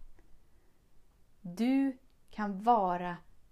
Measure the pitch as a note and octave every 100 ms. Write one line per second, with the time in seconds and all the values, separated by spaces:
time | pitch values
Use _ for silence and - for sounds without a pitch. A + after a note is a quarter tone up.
0 | - - - - - - - _ _ -
1 | - _ - - F3+ F3+ A#3+ C4+ C4+ C4
2 | - - - - G#3 F#3+ A3 A#3 F#3 F3+
3 | F3+ F3 - - -